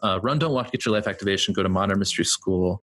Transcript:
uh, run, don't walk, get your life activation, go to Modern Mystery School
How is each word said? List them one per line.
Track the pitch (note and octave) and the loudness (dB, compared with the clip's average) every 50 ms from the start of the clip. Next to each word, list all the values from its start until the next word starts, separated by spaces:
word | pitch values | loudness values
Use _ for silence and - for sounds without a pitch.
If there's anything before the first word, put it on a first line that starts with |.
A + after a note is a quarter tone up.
uh, | - G#2+ F#2+ F#2 | -2 -2 -2 0
run, | F#2+ B2 C#3+ D#3 | 0 -2 0 0
don't | D#3+ D#3+ C#3 | 0 0 0
walk, | B2+ A#2+ - | -2 -2 -4
get | - B2 - | -4 -4 -2
your | A#2+ G#2+ | 0 0
life | G#2+ G#2 A2 | 0 0 -2
activation, | G2 - G2+ G2 G2 F#2+ - - G2 | -4 -2 0 0 0 2 0 0 0
go | - F#2+ | 0 0
to | F#2+ | 2
Modern | F#2 F#2 G2 G2+ G2 G2 | 2 2 2 2 2 0
Mystery | G2 - - - E2+ | 0 0 0 0 0
School | - - - - - F#2+ F2+ F#2 F2+ F2 F#2+ - _ _ | 0 -2 -2 -2 0 0 2 2 2 0 -2 -6 _ _